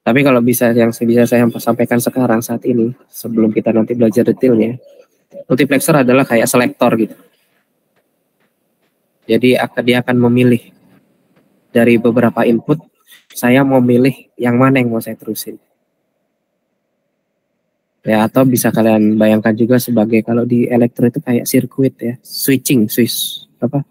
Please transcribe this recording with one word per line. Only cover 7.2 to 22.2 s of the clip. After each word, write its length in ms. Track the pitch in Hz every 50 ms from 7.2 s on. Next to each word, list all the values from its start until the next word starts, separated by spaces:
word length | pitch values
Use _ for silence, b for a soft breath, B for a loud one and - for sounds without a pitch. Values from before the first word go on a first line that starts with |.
| _ _ _ _ _ _ _ _ _ _ _ _ _ _ _ _ _ _ _ _ _ _ _ _ _ _ _ _ _ _ _ _ _ _ _ _ _ _ _ _ _ -
Jadi 240 | 113 113 113 127 123
ak-, 320 | 123 127 120 - - 123
dia 160 | 120 123 123
akan 160 | 123 - 123 123 120
memilih 480 | 120 120 123 127 123 117 113 - - _ _ _ _ _ _ _ _ _ _ _ _ _ _ _ _ _ _ _ _
dari 320 | _ 120 117 120 120 113
beberapa 480 | 113 123 113 123 117 113 - 117 117 120
input, 320 | 117 113 - - 151 156 - _ _ b b b b b b b b
saya 240 | - - 120 123 135 139 135
mau 160 | 135 131 123
milih 480 | 123 123 120 127 135 131 - - _ _ -
yang 160 | 120 120 120
mana 240 | 120 131 135 135 135
yang 160 | 123 120 113
mau 80 | 117 110
saya 160 | 113 110 -
terusin. 400 | - - 107 - - - 110 - _ _ _ _ _ _ _ _ _ _ _ _ _ _ _ _ _ _ _ _ _ _ _ _ _ _ _ _ _ _ _ _ _ _ _ _ _ _ _ _ _ _ _ _ _ _ _ _
Ya, 240 | _ - 110 107 110
atau 240 | 113 _ 131 131 131
bisa 240 | 123 120 - 117 -
kalian 480 | 117 110 113 110 107 107 107 107 107
bayangkan 320 | 107 107 107 107 104 117 110
juga 240 | 110 120 110 127
sebagai 480 | 123 - - 120 110 107 110 117 110 107
kalau 240 | - 117 120 117 120
di 160 | 123 120 120 - 123
elektro 320 | 117 120 117 _ - -
itu 160 | 120 - -
kayak 240 | - - 123 120 -
sirkuit 480 | - - 131 127 135 - - 135 131 - _
ya, 160 | - 117 127 -